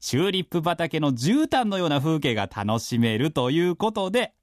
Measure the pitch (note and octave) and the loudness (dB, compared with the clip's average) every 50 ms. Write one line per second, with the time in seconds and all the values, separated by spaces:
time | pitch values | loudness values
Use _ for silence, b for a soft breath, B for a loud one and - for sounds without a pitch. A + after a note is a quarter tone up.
0 | - - B2 C3+ F3+ G3+ F#3+ F#3 E3+ - - F3 D#3 F3 E3+ E3 E3+ D3 - D#3 | -6 -2 0 2 2 2 0 0 -2 -2 -2 -2 0 0 0 0 -2 -2 0 0
1 | D3+ C#3+ C3 A2+ B2 F3+ B3 D4 D#4 D4+ E4 C4 A#3+ G#3 G3 F#3 F3+ D#3+ C#3+ C#3+ | 0 0 0 0 2 2 2 2 2 2 0 0 0 0 0 0 0 0 0 2
2 | C3+ D#3+ D#3+ D3+ C#3+ C3 A2+ G#2+ G2 - - G#2+ G2+ G#2 A2 A2 - - B2 A#2 | 2 0 0 0 0 0 0 0 -2 -4 -4 -4 -2 0 -2 -2 -2 -2 0 2
3 | A#2 A2+ A2 G#2+ C3+ D#3+ - C#3 B2 B2+ C#3+ E3 F3 F3+ E3+ - G3+ A3 G#3+ G#3+ | 2 2 2 0 0 0 0 0 0 0 2 2 0 0 0 0 -2 -2 -2 -2
4 | F#3+ F#3 G3 B3 A3 - - _ | -2 -2 0 -2 -2 -2 -6 _